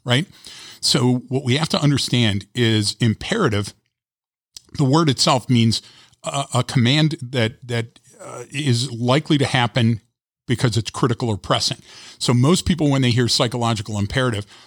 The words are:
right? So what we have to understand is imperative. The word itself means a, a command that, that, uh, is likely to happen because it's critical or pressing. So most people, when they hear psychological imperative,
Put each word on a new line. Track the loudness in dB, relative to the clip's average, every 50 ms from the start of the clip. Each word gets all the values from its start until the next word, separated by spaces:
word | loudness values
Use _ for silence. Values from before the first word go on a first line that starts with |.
| _
right? | 0 0 0 0 -2 -10 -18 -20 -20 -20 -20 -20 -20 -16 -6
So | -2 0 0 2 2 2 2 0 -2 -4
what | -6 -4 -2
we | 0 0 0
have | 0 0
to | -2 0
understand | 2 2 2 2 0 0 0 2 2 2 0 -2 -6 -6 _
is | 0 0 2 2 2 0 -2 -2 0
imperative. | 0 0 0 0 -4 -6 -2 0 0 0 0 -2 -4 -6 -10 _ _ _ _ _ _ _ _ _ _ _ _ _ _ _ _ -20 -20 _ -4 -2
The | 0
word | 2 4 4 4 2
itself | 2 2 2 2 2 0 0 2
means | 2 4 4 2 0 -2 -6 -12 -20 -20 -20 _ _ _ -12
a, | -8 -6 -6 -6 -2 -2
a | -2 -2
command | 0 0 0 2 2 2 2 2 0 0 -4
that, | -8 -6 -2 -2 -2 -2 -2 -6 -10 -6
that, | -6 -6 -6 -8 _ -20 _ _ _ -20
uh, | -18 -16 -14 -16 -16 -12
is | -10 -4 0 0 0 0 0 -4
likely | -6 -4 0 0 0 0 2 2 2 2
to | 2
happen | 2 2 0 0 0 0 0 2 2 0 0 -4 _ _ _ _ _ _ _ _ -4
because | -2 0 0 0 0 -2
it's | -4 -4
critical | -4 -2 -2 -2 0 -2 -2 -4
or | -4 -6
pressing. | -2 -2 -2 -2 -2 -4 -6 -8 -12 -20 -20 -20 -20 -20 -14 -6
So | -2 0 2
most | 4 4 4 4 2 2
people, | 0 -2 0 0 0
when | 2 2
they | 2 2
hear | 2 2 2 2
psychological | 0 0 0 -2 -2 -2 -2 -2 -2 -2 -4 -6 -4 -4
imperative, | -4 -2 -2 0 0 0 -2 -4 -8 -10 -18 -20 -20